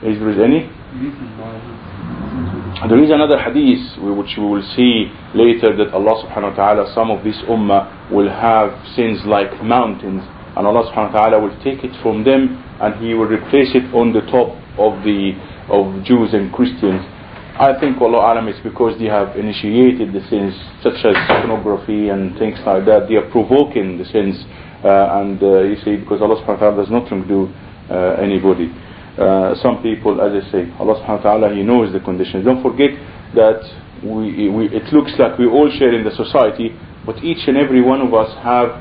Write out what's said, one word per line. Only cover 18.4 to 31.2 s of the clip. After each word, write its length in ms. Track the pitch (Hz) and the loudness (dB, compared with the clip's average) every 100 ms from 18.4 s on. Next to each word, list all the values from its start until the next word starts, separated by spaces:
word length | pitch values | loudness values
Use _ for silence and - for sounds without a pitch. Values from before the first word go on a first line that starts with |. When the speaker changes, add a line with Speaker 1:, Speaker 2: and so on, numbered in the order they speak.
| 113 | -2
Speaker 1:
it's 100 | 98 | -8
because 380 | 113 - 117 110 | -10 0 0 0
they 80 | 110 | -2
have 300 | 104 98 95 | 0 -2 -4
initiated 760 | 107 101 107 113 127 127 104 | -6 -4 -2 4 4 4 -4
the 80 | 98 95 | -6 -4
sins, 240 | 110 98 92 - - | -2 -2 -6 -16 -4
such 160 | 131 - 113 | -4 0 2
as 80 | 95 - | 2 2
pornography 800 | - 113 110 104 98 - 107 104 | 0 0 -4 -2 -4 -2 -2 -2
and 280 | 98 95 90 | -2 -4 -4
things 200 | 110 - - | -4 -4 0
like 180 | 95 98 | 0 4
that. 200 | 107 98 | 4 4
They 60 | |
are 160 | 110 107 | 0 2
provoking 680 | 120 104 131 147 120 95 90 | 0 2 4 4 0 -4 -6
the 60 | |
sins, 300 | 90 110 98 98 - - - - | -4 -2 -2 -4 -10 -18 -20 -4
uh, 400 | 98 98 98 98 | 2 4 4 0
and, 180 | 101 98 | -4 0
uh, 220 | 98 95 | 4 4
you 140 | 98 101 | 4 0
see, 120 | - 104 | -2 -4
because 240 | - 101 | -2 -2
Allah 220 | 104 110 | 2 0
subhanahu 160 | - 101 | -2 0
wa 80 | 104 | 2
ta'ala 80 | 104 | 2
does 80 | 98 | 0
not 160 | 117 120 | -2 -2
wrongdo, 400 | 101 92 98 92 - - - - | -8 -2 -2 -2 -6 -20 -20 -6
uh, 300 | 90 90 - | -2 0 0
anybody. 560 | 98 98 95 90 82 - - - - | 0 2 2 2 -2 -8 -18 -20 -18
Uh, 400 | - 95 95 92 85 | -2 2 2 0 0
some 200 | 127 113 | -2 -2
people, 380 | 117 107 110 98 | -4 -2 -2 0
as 120 | 101 | 0
I 180 | 101 95 | -2 -4
say, 220 | 98 87 - | -6 -6 -6
Allah 160 | 98 110 | -2 -2
subhanahu 220 | - 104 | -2 -2